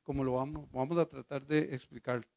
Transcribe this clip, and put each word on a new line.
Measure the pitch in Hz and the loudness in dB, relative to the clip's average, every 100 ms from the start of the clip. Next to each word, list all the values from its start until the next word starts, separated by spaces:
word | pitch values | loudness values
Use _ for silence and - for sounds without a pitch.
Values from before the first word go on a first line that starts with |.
como | - 139 | -4 0
lo | 131 | 2
vamos, | 127 135 123 98 | 2 0 -6 -6
vamos | 127 135 170 | -2 2 2
a | 160 | 2
tratar | 135 123 139 139 | -2 -6 -8 2
de | 151 156 131 | 2 2 -4
explicar. | - 123 - 123 - | -8 -8 -2 -2 -4